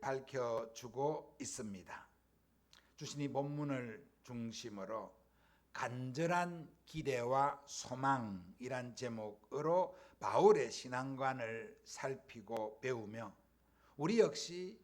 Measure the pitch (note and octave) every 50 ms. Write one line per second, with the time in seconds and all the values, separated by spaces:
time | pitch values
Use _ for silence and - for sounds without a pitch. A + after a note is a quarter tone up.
0 | - C#3 C3+ C3+ C3 - - C3+ B2 A#2+ A#2 A2+ - - - - - B2 A2 B2
1 | C#3 D3 D#3 - - - - - - A2+ - - A2 G#2+ G2 F#2 F2+ - - -
2 | - - _ _ _ _ _ _ _ _ _ _ _ _ - - _ _ _ -
3 | D#3 C#3 - C#3+ C#3+ C#3+ A#2 C3+ C#3+ C#3+ D3 D3 D3 C#3+ C#3+ C3 B2 A#2 A2 G#2+
4 | - - _ _ _ - B2 A#2+ A#2 A#2 G#2+ - - A#2+ G#2 G2+ F#2+ F#2+ A2 A2
5 | G2+ F#2 - - _ _ _ _ _ _ _ _ _ _ _ - - B2 A#2+ B2
6 | B2+ B2+ B2+ C3+ E3 E3+ F3 F3 F3 F3 F3 E3+ D#3 - - _ _ - - D#3+
7 | D3+ C#3+ C3 B2 A#2+ A#2+ C3 C3+ C3+ C#3+ D3 - - - - - - - B2+ B2+
8 | C3+ C3+ C#3 C3 A#2 G#2+ G2 F#2 F2 F2 G2+ - B2 B2+ C3 B2+ B2 B2 A#2 -
9 | B2+ A#2+ A2+ A2+ G#2+ G#2+ G#2 - - _ - C3+ D3+ D#3+ E3+ F3+ F#3 F3+ - -
10 | - - - _ - G2+ G2+ A#2+ E3 G#3 G#3+ D#3+ C3 A#2 G#2+ - - C3 B2 B2+
11 | C3 C3+ C3+ C3 C3+ C3+ C3 B2+ A#2 A2 A2+ A2+ A2 G#2+ - - _ - - -
12 | - C3+ C3+ C3 - - - A#2 G#2 - A2+ A#2 A2 G#2+ - - - B2+ B2+ A#2
13 | G#2+ G#2 G#2+ A2+ A#2 G#2 - _ _ _ _ _ _ _ _ _ _ - - -
14 | C#3+ E3 A3 A#3 G#3 E3 - - - - E3+ F3 F#3 F#3 A3 -